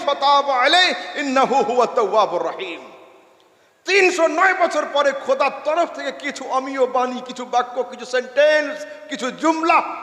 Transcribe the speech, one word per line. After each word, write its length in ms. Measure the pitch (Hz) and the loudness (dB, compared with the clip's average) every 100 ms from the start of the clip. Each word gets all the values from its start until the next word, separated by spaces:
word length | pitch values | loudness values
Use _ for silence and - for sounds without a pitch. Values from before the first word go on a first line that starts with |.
| 285 | -4
ফাতাবা 480 | 285 277 285 277 | 0 4 2 2
আলাইহি 680 | 262 262 349 359 262 - - | 2 4 4 4 0 -8 -6
ইন্নাহু 340 | 285 262 240 | -2 2 2
হুয়াত 360 | 269 - 247 233 | 2 0 2 2
তাওয়াবুর 480 | 247 202 214 185 175 | 2 2 2 2 0
রহিম।" 460 | 160 175 185 156 - - - - _ _ _ _ _ _ | -4 -6 -10 -10 -14 -20 -20 -20 _ _ _ _ _ _
তিনশো 420 | - 392 370 359 330 | 0 4 4 4 0
নয় 280 | 302 381 | 4 2
বছর 320 | 370 339 302 294 | 2 0 0 -2
পরে 200 | 277 285 269 - | 0 0 0 -2
খোদার 240 | 269 277 - | 0 0 -2
তরফ 240 | 294 320 330 | -4 0 -2
থেকে 180 | 285 277 | -4 -8
কিছু 320 | 269 285 277 | -8 -8 -8
অমীয় 420 | 262 262 269 269 254 | -4 -4 -4 -2 0
বাণী, 340 | 254 247 247 | 0 -2 -4
কিছু 240 | - 247 | -10 -12
বাক্য, 380 | 247 240 247 269 | -2 -2 -2 -4
কিছু 220 | 233 233 | -8 -8
সেন্টেন্স, 840 | 233 254 240 - 302 302 285 294 - - - | -4 -4 -2 2 4 4 0 -6 -12 -16 -10
কিছু 220 | 269 247 | -6 -6
জুমলা 520 | 180 311 320 330 311 - - | -2 0 0 4 2 2 -8